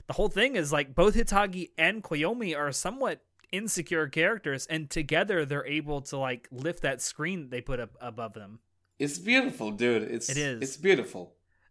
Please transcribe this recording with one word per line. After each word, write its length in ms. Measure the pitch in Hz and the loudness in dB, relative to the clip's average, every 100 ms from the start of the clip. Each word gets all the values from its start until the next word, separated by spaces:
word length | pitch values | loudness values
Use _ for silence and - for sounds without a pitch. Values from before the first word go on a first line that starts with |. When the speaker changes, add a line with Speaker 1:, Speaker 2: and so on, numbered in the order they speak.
| - | -6
Speaker 1:
the 60 | |
whole 140 | 123 208 | 0 2
thing 280 | 190 254 247 | 4 2 2
is, 160 | 147 | 2
like, 220 | 151 139 139 | 0 0 6
both 180 | 196 220 | 6 6
Hitagi 540 | 226 196 202 185 175 - | 4 4 2 -2 -8 2
and 260 | 165 214 | 2 2
Koyomi 540 | - 151 160 240 208 147 | -4 0 0 0 -2 -2
are 140 | 147 | -2
somewhat 500 | 139 180 262 247 156 _ _ _ | -2 -4 -2 -2 -4 _ _ _
insecure 560 | 185 220 - 160 165 151 | -6 -2 -4 0 0 0
characters, 580 | 160 170 226 156 135 - | 2 2 2 -2 -4 -4
and 240 | 160 151 | -6 -4
together 560 | 170 147 156 196 185 143 | -4 0 2 2 0 0
they're 220 | 143 135 | -2 -2
able 340 | 151 147 143 | -4 -2 -6
to, 160 | 135 139 | -4 -4
like, 300 | 131 123 - | -4 -4 -10
lift 300 | 123 143 170 | -6 -4 -2
that 180 | 147 131 | -2 -2
screen 420 | - - 156 185 | -4 -4 -4 -4
that 100 | 135 | -6
they 100 | 123 | -8
put 180 | 120 127 | -4 -4
up 160 | 113 - | -4 -10
above 320 | 120 113 113 | -12 -8 -10
them. 240 | 110 101 110 _ _ _ _ | -10 -16 -18 _ _ _ _
Speaker 2:
It's 220 | 143 147 | -4 -4
beautiful, 500 | 185 254 262 - 107 | 2 4 4 -2 -4
dude. 320 | 104 120 117 | 2 2 2
It's, 280 | 107 117 117 | 0 -4 -4
Speaker 1:
It 80 | 135 | -2
is. 240 | 147 120 | -2 -4
Speaker 2:
it's 140 | 131 - | -6 -2
beautiful. 580 | 175 170 107 95 87 _ _ _ _ | 4 4 2 -8 -14 _ _ _ _